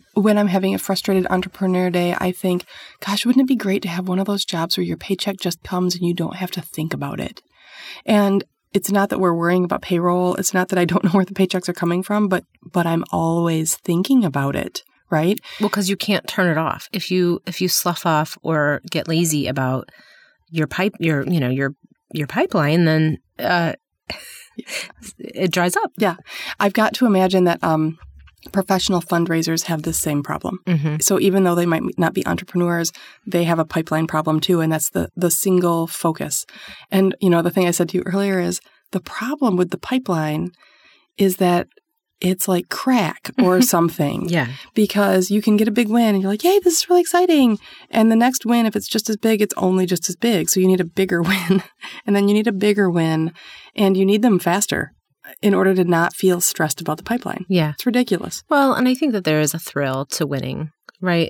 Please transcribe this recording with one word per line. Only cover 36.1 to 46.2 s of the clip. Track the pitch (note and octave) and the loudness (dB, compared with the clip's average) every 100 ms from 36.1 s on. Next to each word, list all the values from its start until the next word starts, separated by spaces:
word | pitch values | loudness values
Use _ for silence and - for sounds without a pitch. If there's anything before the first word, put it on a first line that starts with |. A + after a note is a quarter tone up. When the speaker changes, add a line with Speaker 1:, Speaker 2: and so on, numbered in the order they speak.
| D#3+ D3 - - - - - - | -2 -4 -6 -8 -16 -20 -20 -2
Speaker 1:
And, | F#3+ F#3+ - | 2 2 2
you | G3 | 2
know, | E3+ | 4
the | E3+ | 2
thing | F3+ F3+ | 0 0
I | |
said | E3+ E3 | 0 0
to | F3+ | -2
you | - | -2
earlier | F#3+ G3+ F#3+ | -2 0 -2
is | F3 F3+ - _ _ | -2 -6 -10 _ _
the | F#3 | -8
problem | - - A#3 D4 B3+ F3+ | -8 -8 -6 -2 0 0
with | F3+ | 0
the | - | -4
pipeline | - B3+ B3+ E3 D#3 D3+ F3 - _ _ _ _ _ - | -4 -4 -2 -2 -2 -4 -6 -10 _ _ _ _ _ 0
is | G3 F3+ | 0 2
that | F3+ F3 - _ _ _ _ _ | 2 2 -2 _ _ _ _ _
it's | F3+ F#3 - | -2 -2 0
like | F3+ - | -2 -2
crack | - - B3+ E3 - - - | -6 0 2 0 -4 -8 0
or | F#3 F3+ | 4 4
Speaker 2:
<laughs> | |
Speaker 1:
something. | - F3 E3+ E3 C#3+ A#2 E3 | 4 2 0 0 -2 -2 -2
Speaker 2:
Yeah. | E3+ A#2+ C3+ - - | -2 -2 -6 -6 0
Speaker 1:
Because | G#3 G3+ G3 F#3 F#3 | 0 2 2 2 2
you | G#3 | 0
can | G#3+ G#3 | 2 2
get | A3 | 2
a | |
big | G#3+ G#3+ | 2 2
win | A#3 A3+ | 2 2
and | G3 | 2